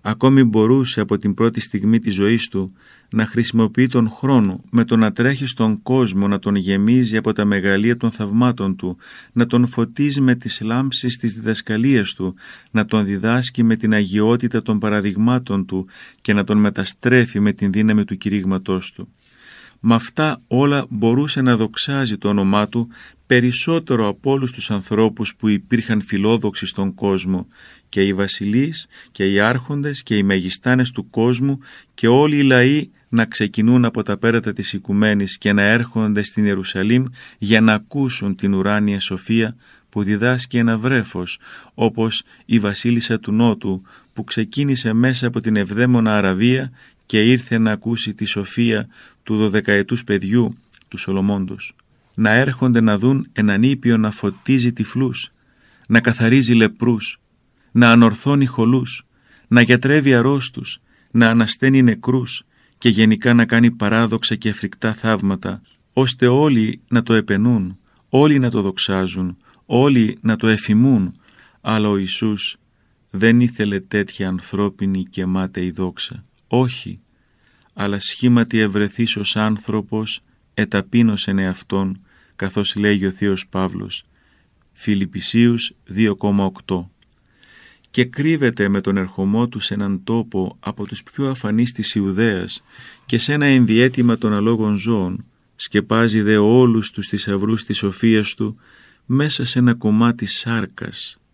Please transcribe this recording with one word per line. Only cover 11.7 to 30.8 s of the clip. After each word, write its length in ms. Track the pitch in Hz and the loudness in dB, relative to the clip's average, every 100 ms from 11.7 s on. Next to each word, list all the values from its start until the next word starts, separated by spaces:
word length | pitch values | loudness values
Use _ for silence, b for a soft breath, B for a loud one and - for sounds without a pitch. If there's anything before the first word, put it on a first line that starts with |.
| 107 127 127 98 | -2 2 2 0
του, 220 | - 92 92 B B B | -4 -6 -8 B B B
να 140 | 113 107 | -4 0
τον 200 | 110 98 | 0 0
διδάσκει 580 | 98 107 123 120 - | -2 0 0 -2 0
με 120 | 113 113 | 0 2
την 180 | 110 | 0
αγιότητα 680 | 107 98 104 107 120 120 113 | 0 0 0 2 2 0 -4
των 180 | 107 107 | -2 -2
παραδειγμάτων 840 | 107 104 101 98 113 127 127 98 92 | -2 -2 -2 0 0 0 -2 -4 -4
του 220 | 95 92 B B B | -6 -8 B B B
και 120 | - | -2
να 100 | 104 | 0
τον 140 | 98 104 | 2 2
μεταστρέφει 840 | 104 98 98 - 123 123 117 101 | 2 -2 -6 -4 2 4 2 0
με 140 | 104 | -2
την 180 | 98 101 | 0 -2
δύναμη 340 | 101 107 107 98 | 0 2 2 0
του 120 | 95 | -4
κηρύγματός 720 | 104 101 92 92 95 92 - | -4 -2 -2 -4 -2 -4 -6
του. 160 | - - _ b b b b b b | -14 -18 _ b b b b b b
Μ' 140 | 113 | 0
αυτά 460 | 117 - - 156 - - | 0 0 -4 -4 -4 -4
όλα 380 | 123 143 143 - | 0 2 0 -4
μπορούσε 520 | 104 113 127 147 143 | -2 0 2 0 -2
να 140 | 127 113 | 0 0
δοξάζει 640 | 110 - - 139 123 101 | 0 -4 -6 -2 -4 -2
το 120 | 101 | -2
όνομά 380 | 104 98 101 104 | 0 2 0 0
του 220 | 117 117 B B B - | -2 -6 B B B 0
περισσότερο 800 | 123 123 123 - 165 160 120 104 | 2 2 0 -2 -2 0 0 0
από 240 | 98 139 | -2 -2
όλους 200 | 135 127 | -2 -2
τους 200 | - - | -6 -6
ανθρώπους 640 | 104 92 107 110 113 104 - | -6 -2 2 2 0 -8 -4
που 120 | 107 | 0
υπήρχαν 540 | 101 - 117 113 107 | 0 0 -2 0 -4
φιλόδοξοι 640 | 98 101 104 113 104 - 95 | -2 -2 0 0 -2 -6 -8
στον 280 | - 98 | -4 -6
κόσμο, 540 | 92 101 95 92 92 - b b b b | -2 -2 -2 -2 -4 -6 b b b b
και 120 | 101 | 0
οι 120 | 98 | 0
βασιλείς 720 | 95 98 - 101 117 147 156 - B B | 2 -2 -2 -2 0 -2 -6 -14 B B
και 200 | - 98 | -4 0
οι 80 | 98 | 2
άρχοντες 640 | 107 127 123 143 143 139 | 2 0 -4 -6 -6 -6
και 140 | - 107 | -2 0
οι 60 | |
μεγιστάνες 680 | 98 98 90 - 123 127 | 2 0 -2 -4 0 0